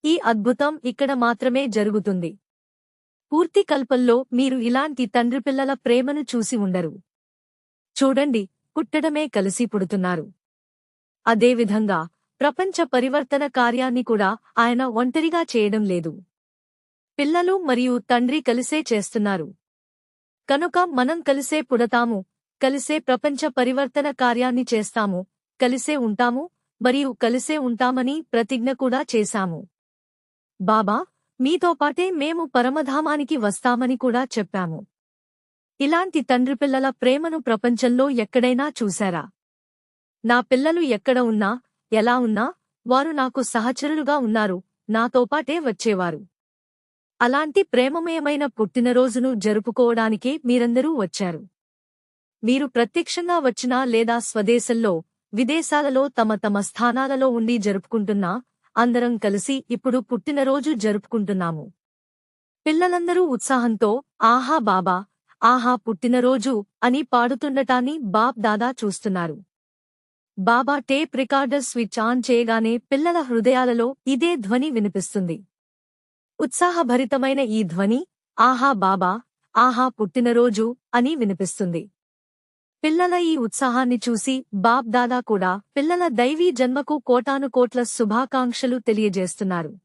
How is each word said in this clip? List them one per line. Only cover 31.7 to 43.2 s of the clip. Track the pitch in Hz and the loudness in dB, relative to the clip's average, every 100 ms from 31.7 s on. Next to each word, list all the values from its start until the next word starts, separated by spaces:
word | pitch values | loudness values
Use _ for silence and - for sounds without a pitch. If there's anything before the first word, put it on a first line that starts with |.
పాటే | 339 294 294 370 | 0 -2 0 -2
మేము | 349 285 330 320 254 | -2 -2 -4 -2 0
పరమధామానికి | 247 294 277 269 311 302 285 302 | 0 0 -2 -2 -2 -2 -2 -2
వస్తామని | 208 - 254 240 254 254 | -2 0 0 0 0 0
కూడా | 254 240 262 - | 0 0 -2 -4
చెప్పాము. | 196 196 175 160 208 _ _ _ _ _ _ _ _ _ | -4 -4 -6 -8 -12 _ _ _ _ _ _ _ _ _
ఇలాంటి | 277 330 381 320 | 0 0 0 -4
తండ్రి | 240 247 254 269 | 0 2 2 0
పిల్లల | 285 262 269 | 0 0 -2
ప్రేమను | 262 247 277 330 320 | 0 0 0 -2 -4
ప్రపంచంలో | 254 220 247 233 247 247 277 | -2 0 0 0 0 2 2
ఎక్కడైనా | 247 214 254 247 247 294 - | 0 0 2 2 2 -2 -2
చూశారా? | 208 175 196 170 143 _ _ _ _ _ _ _ _ _ 220 | -4 -2 -2 -2 -8 _ _ _ _ _ _ _ _ _ 2
నా | 247 | 2
పిల్లలు | - 262 294 339 | 4 2 2 2
ఎక్కడ | 311 208 - 254 | 0 0 0 2
ఉన్నా, | 240 214 202 247 _ _ _ | 2 2 0 -2 _ _ _
ఎలా | 220 226 247 | 0 2 2
ఉన్నా, | 240 208 247 - _ _ 233 | 0 0 -2 -6 _ _ 0
వారు | 254 302 | 2 2
నాకు | 294 | -2